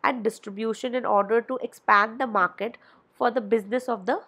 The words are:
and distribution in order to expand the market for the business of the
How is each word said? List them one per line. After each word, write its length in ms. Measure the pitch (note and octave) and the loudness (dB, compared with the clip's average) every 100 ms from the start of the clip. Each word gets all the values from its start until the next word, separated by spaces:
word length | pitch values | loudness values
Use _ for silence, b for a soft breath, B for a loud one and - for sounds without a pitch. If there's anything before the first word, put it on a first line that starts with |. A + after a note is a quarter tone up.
and 220 | - B3+ | 0 0
distribution 720 | G#3+ - - G3 A3+ G#3+ B3+ B3 | -4 -4 -14 -6 -4 -4 -4 -2
in 100 | - | 2
order 360 | G#3 G3 A3+ | 2 2 0
to 180 | A#3 C4 | 0 -8
expand 600 | - - - G#3 G#3+ A#3 | -8 -6 4 4 4 -2
the 60 | C4 | -2
market 500 | G#3 F3+ - G#3+ - b b _ _ | 2 0 0 -8 -8 b b _ _
for 120 | B3 | 0
the 120 | A#3 | 0
business 480 | G3+ A3+ G3+ B3 B3 | 0 0 0 -4 -2
of 160 | A3+ F#3 | -4 -2
the 160 | E4+ | -4